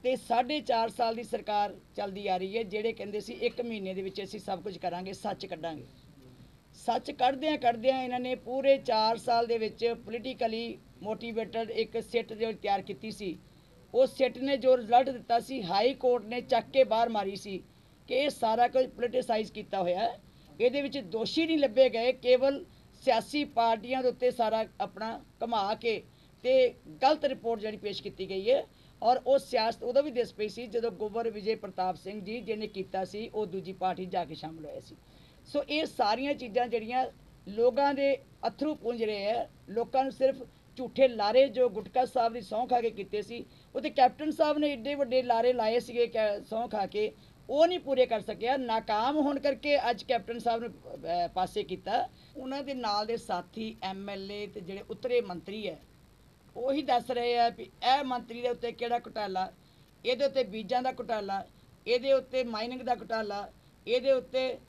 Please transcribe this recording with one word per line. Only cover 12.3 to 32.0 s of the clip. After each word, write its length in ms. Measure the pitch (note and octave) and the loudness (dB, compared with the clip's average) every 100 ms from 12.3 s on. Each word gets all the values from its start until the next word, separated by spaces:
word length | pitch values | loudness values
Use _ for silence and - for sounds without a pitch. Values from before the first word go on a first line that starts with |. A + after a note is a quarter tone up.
ਜੋ 200 | A3 A3 | -6 -6
ਤਿਆਰ 300 | G3+ G3+ G3 | -4 -2 -2
ਕੀਤੀ 280 | F#3+ G3 A3 | -2 -10 -10
ਸੀ, 280 | G#3 G3 - - - - - - | -8 -8 -10 -14 -20 -20 -20 -4
ਉਹ 120 | A#3 C4 | 2 2
ਸਿੱਟ 320 | - B3+ B3 | 4 0 0
ਨੇ 180 | C4+ C#4 | -2 2
ਜੋ 200 | B3+ B3+ | 4 4
result 340 | G#3+ A#3+ C4 | 6 6 6
ਦਿੱਤਾ 300 | B3 - A#3 | -4 0 0
ਸੀ, 220 | - C4 | 0 -6
ਹਾਈ 320 | F3+ G3 A#3+ | 0 2 2
ਕੋਰਟ 300 | C#4 B3+ A#3+ | 2 2 2
ਨੇ 160 | G#3 B3 | 0 -8
ਚੱਕ 300 | - A#3 A3+ | 0 0 2
ਕੇ 140 | C4+ | 4
ਬਾਹਰ 240 | B3+ A3 A#3 | 4 4 2
ਮਾਰੀ 280 | G#3+ G3 G3 | 0 -4 -6
ਸੀ 260 | G#3 F#3+ - - - - - | -8 -10 -12 -20 -20 -20 -4
ਕਿ 60 | |
ਇਹ 160 | B3+ B3 | 0 0
ਸਾਰਾ 380 | - A3 A3+ A#3+ | 0 0 4 4
ਕੁਝ 180 | C4 C4 | 4 0
politicize 680 | - A#3+ B3 - A3 G#3+ | -2 -2 -2 0 -2 -2
ਕੀਤਾ 300 | - - G3 | -8 -6 -2
ਹੋਇਆ 160 | F3+ F3 | 0 2
ਹੈ। 220 | A3+ - - - - - | 0 -4 -16 -20 -20 2
ਇਹਦੇ 220 | A#3+ C#4 | 2 2
ਵਿੱਚ 160 | C#4 C#4 | -2 -6
ਦੋਸ਼ੀ 480 | F#3+ A3 A3+ - E4 | -6 -4 -2 0 2
ਨਹੀਂ 120 | D#4+ | 4
ਲੱਭੇ 300 | C4+ G#3+ C4 | 2 6 6
ਗਏ, 240 | A3+ A#3+ | 6 0
ਕੇਵਲ 520 | B3+ B3 B3 C4+ C#4 - - - - | 0 4 4 4 0 -6 -20 -20 -2
ਸਿਆਸੀ 400 | - A#3 - D4 | 2 2 2 -2
ਪਾਰਟੀਆਂ 580 | D4 - A#3 A3+ A#3+ C4 | 0 4 4 4 0 0
ਦੇ 60 | B3+ | 0
ਉੱਤੇ 220 | - B3+ | 2 0
ਸਾਰਾ 360 | B3 A3 A3 A3 - | 2 2 2 -2 -4
ਆਪਣਾ 440 | G3 F#3+ A3 A3+ - _ | -6 -4 -8 -8 -14 _
ਘੁਮਾ 320 | A#3 A3 G3 | 0 2 2
ਕੇ 280 | A3 A#3 G#3 - - - - | 0 0 0 -4 -20 -20 -4
ਤੇ 320 | B3 C4 B3 - - D3+ | 4 6 6 2 -18 2
ਗਲਤ 220 | C4 D4+ | 4 4
ਰਿਪੋਰਟ 360 | C#4+ C4 A3+ A3+ | 2 -2 -2 -2
ਜਿਹੜੀ 160 | G#3+ G#3 | -4 -6
ਪੇਸ਼ 260 | G3+ G3+ | -8 -8
ਕੀਤੀ 260 | C3+ B2+ F#3+ | -10 -10 -6
ਗਈ 220 | F#3+ G3+ | -2 2
ਹੈ। 160 | C4+ - - - - | 2 2 -14 -20 -2
ਔਰ 180 | A3 B3+ A#3+ | 2 2 4
ਉਹ 120 | C4+ | 2
ਸਿਆਸਤ 440 | C#4 A#3 A3 - | 2 0 0 -2
ਉਦੋਂ 200 | A#3+ B3 | 0 2
ਵੀ 80 | D4 | 2
ਦਿਸ 240 | A#3+ A3 | -2 -4
ਪਈ 140 | - G#3+ | -4 -6
ਸੀ 180 | G#3+ A#3+ | -6 -6
ਜਦੋਂ 240 | A3+ A3+ | -4 -4
ਕੁੰਵਰ 400 | F3+ G#3+ G#3+ A3+ | -4 -6 -2 -4
ਵਿਜੇ 240 | G#3+ G3 | -4 -2
ਪ੍ਰਤਾਪ 420 | A3 G3+ F#3+ F#3 | -2 -4 -2 -2
ਸਿੰਘ 280 | F#3 | -2